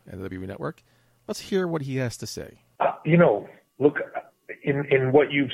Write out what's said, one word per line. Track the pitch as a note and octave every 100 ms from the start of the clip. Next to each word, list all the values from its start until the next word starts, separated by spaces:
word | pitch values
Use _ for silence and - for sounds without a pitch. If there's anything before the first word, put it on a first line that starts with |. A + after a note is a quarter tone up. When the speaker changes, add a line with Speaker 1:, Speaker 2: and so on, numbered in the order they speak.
| -
Speaker 1:
and | F#2+
the |
W | F#2+ F#2
W |
E | F#2+
Network. | G2+ C#3+ - _ _ _ _ -
Let's | G#3
hear | - F#3+ F3+
what | D#3+
he | C3+ C3
has | B2+ -
to | A2
say. | - C#2+ - _ _
Speaker 2:
Uh, | - -
you | D#3 E3+
know, | E3 G#2 - - _ _
look, | C#3+ D3 - - - _ - -
in, | D3 C#3 C#3
in | C3+ C3
what | C#3+ C#3
you've | C#3+ B2+